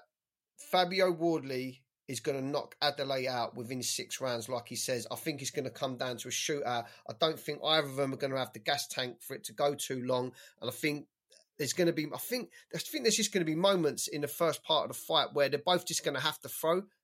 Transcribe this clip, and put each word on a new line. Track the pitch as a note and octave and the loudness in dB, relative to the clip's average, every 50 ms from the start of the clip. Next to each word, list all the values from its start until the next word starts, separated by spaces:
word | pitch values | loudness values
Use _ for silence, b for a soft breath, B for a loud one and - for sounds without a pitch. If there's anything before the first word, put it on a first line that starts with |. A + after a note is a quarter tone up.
| - _ _ _ _ _ _ _ _ _ _ | -4 _ _ _ _ _ _ _ _ _ _
Fabio | - - - - F#3 F3+ F3 F#3+ F#3 F#3 F#3 | -16 -6 2 4 4 4 4 6 4 4 4
Wardley | E3+ D#3 E3+ E3+ D#3+ D3+ C3+ C3+ C3 B2+ B2+ C3 B2+ - _ _ _ _ - - | 4 4 2 2 2 2 0 -2 -4 -4 -4 -4 -8 -12 _ _ _ _ -8 -6
is | C3 A#2 | -6 -2
gonna | - D3+ C#3 C3+ | -2 -2 0 0
knock | C3 C#3 D3 C3+ - - - - | -2 0 -2 -2 -4 -4 -4 0
Adelaide | D3 D3 C#3 - C3+ C3+ C3+ C3 B2+ B2+ | 2 2 2 0 -2 0 0 0 0 0
out | B2+ A#2+ A2+ A2 - | 0 0 -2 -2 -4
within | B2 A#2 A#2 C3+ B2 | -8 -6 -6 -4 -4
six | A2+ - - - G#2+ - - - | -2 -2 -2 -4 -4 -6 -6 -4
rounds, | C3+ B2+ A#2+ A#2 G#2+ B2 | -2 -2 -2 -2 -2 -4
like | B2+ A#2 - - | -4 -6 -6 -6
he | B2 | -6
says. | - - - B2+ A#2 G#2 - | -4 -2 -2 -2 -2 -2 -6
I | B2 | -8
think | - - E3 D3 B2+ | -6 -4 -4 -4 -4
it's | C3+ - | -6 -4
gonna | - D3 C3 C3 | -4 -4 -4 -4
come | - - D3 C3 B2+ A#2+ | -4 -4 -4 -4 -2 -4
down | C3+ B2+ B2 A2+ | -4 -4 -4 -6
to | - B2+ | -6 -6
a | |
shootout. | - - - - D3+ C#3+ C3+ A#2+ B2 A#2 A2+ B B B B | -4 -2 -2 -2 -2 -2 -2 -2 -2 -2 -4 B B B B
I | - A2 - | -10 -2 0
don't | D#3+ D#3+ D#3 - | 2 2 0 -2
think | - D#3 D3 - | -6 -8 -6 -2
either | - D3+ D#3 D#3 D3 | 0 2 4 4 2
of | C#3 C3 | 2 0
them | C#3 C#3 C3+ C3+ | 0 0 0 0
are | |
gonna | C#3 C#3+ C3+ C3+ C3 | -2 -2 -2 0 -2
have | B2 - - | -2 -4 -6
the | A2+ | -6
gas | - D#3+ C#3+ - - | -2 0 0 0 -2
tank | - - C#3 B2+ B2 A#2+ - | -4 -4 -4 -4 -4 -6 -10
for | - - C3+ | -12 -12 -10
it | A2 - | -10 -10
to | - | -8
go | A2+ - C#3+ C#3+ D3 | 0 2 2 2 2
too | C#3+ - - C3+ B2+ B2 | 0 -4 -4 -4 -2 0
long. | B2+ B2+ B2+ B2+ B2+ B B B B B B | 2 2 2 0 -2 B B B B B B
And | - B2 | -6 -6
I | |
think | A#2+ - - D3+ D3 D3 - _ _ _ _ _ - - _ _ _ - | -4 0 0 0 0 -2 -8 _ _ _ _ _ -20 -20 _ _ _ -4
there's | D3 C3 - | -2 -2 2
gonna | F3+ F3 E3+ | 4 4 4
be, | E3 E3 D3+ D3 - | 4 2 -2 -4 -4
I | B2+ | -8
think, | - - A#3+ B3+ - - B B B B - | -4 -4 -4 -4 -4 -6 B B B B -8
I | E3 | -8
think | - - D4+ D4+ A#3+ | -8 -6 -6 0 2
there's | A3+ G#3 | 2 4
just | - G#3 - | 4 2 2
gonna | - F#3+ E3 | 2 0 2
be | D#3+ D#3 | 2 2
moments | E3 F#3+ G3 G3 F3+ D#3 C#3+ B2 A#2+ - - | 4 6 6 6 6 4 2 0 0 -6 -4
in | - D3 | -4 -4
the | C#3+ C3+ | -4 -4
first | - - E3+ D#3+ C#3+ - - | 0 0 0 0 0 -2 0
part | - D#3+ C#3+ - - | 2 2 2 2 0
of | - | -6
the | - | -8
fight | - - D#3+ D3 C#3 - - | -4 2 4 4 4 4 4
where | C#3+ C#3 C3+ | 2 4 4
they're | C#3+ C3 | 2 0
both | - F3+ F3+ F3 - | 2 2 2 2 2
just | - E3 - | 0 -4 -2
gonna | - D#3 C#3 C3 | -2 -2 -2 0
have | C#3+ D#3 - - | 0 0 -2 -2
to | - B2+ | -10 -10
throw. | - - - D#3+ E3+ F#3 G3+ - _ _ | -8 0 2 2 2 2 0 -4 _ _